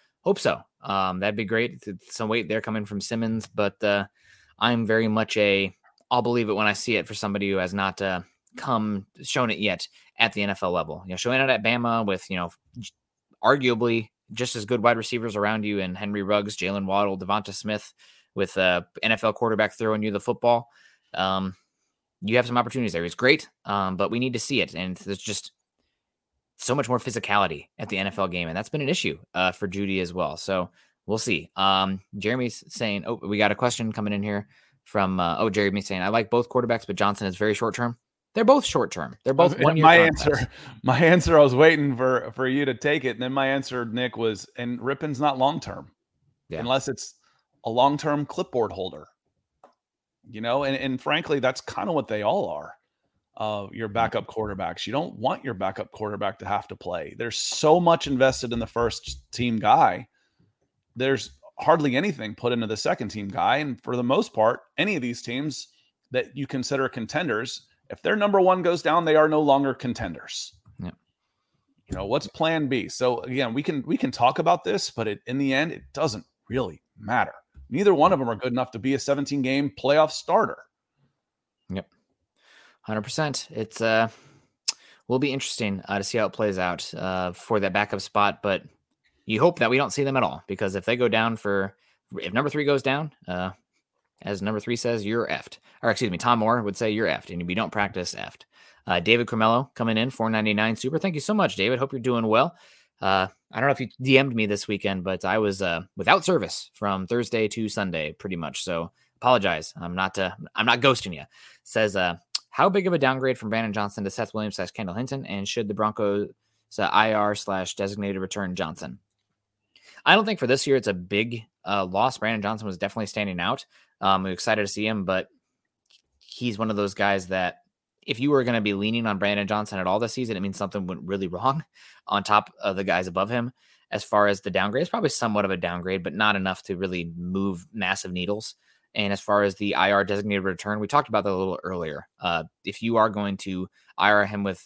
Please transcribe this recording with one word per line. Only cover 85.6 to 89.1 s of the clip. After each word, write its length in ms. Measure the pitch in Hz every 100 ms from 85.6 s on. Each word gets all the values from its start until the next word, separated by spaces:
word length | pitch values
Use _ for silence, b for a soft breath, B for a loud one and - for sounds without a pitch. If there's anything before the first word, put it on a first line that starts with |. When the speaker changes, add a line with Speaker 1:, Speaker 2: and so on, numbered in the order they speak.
| 107 95 -
Speaker 1:
uh, 80 | 101
to 60 | -
see 120 | 117
how 100 | 98
it 60 |
plays 240 | - 107 92
out, 360 | 90 85 -
uh, 400 | - 92 92 90
for 260 | 87 - 110
that 140 | 98
backup 260 | 101 104 101
spot, 420 | - 104 101 -
but 220 | 104 95 - _ _ _ _